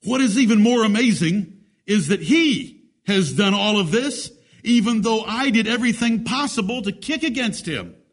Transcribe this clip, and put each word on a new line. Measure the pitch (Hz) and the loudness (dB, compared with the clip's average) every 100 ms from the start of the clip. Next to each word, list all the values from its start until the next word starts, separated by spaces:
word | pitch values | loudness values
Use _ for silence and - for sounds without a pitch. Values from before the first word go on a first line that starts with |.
What | 185 262 | -2 0
is | 262 202 | 2 4
even | 240 220 | 4 6
more | 214 247 | 4 4
amazing | 220 208 247 170 160 196 202 - _ _ - | 2 2 2 2 0 -2 -4 -12 _ _ -2
is | 208 151 | -2 0
that | 190 | -2
he | 160 311 320 240 87 - _ _ - | 0 2 2 0 -4 -16 _ _ -2
has | 202 165 | 0 0
done | 135 202 | 0 0
all | 202 208 214 | 2 0 0
of | 180 | 0
this, | 202 277 - - - _ _ | -2 -2 -8 -12 -18 _ _
even | - 240 214 226 | 0 2 2 0
though | 220 220 | 0 0
I | 208 226 277 | -2 -2 0
did | 226 214 | 2 0
everything | 233 240 - 233 226 | 0 0 0 0 0
possible | 233 254 285 - 196 247 | -2 -2 -2 -2 -4 -4
to | 202 | -6
kick | - - 311 | -8 -6 -4
against | 320 269 240 - - | -4 -4 -4 -6 -8
him. | 139 87 - _ | -8 -8 -16 _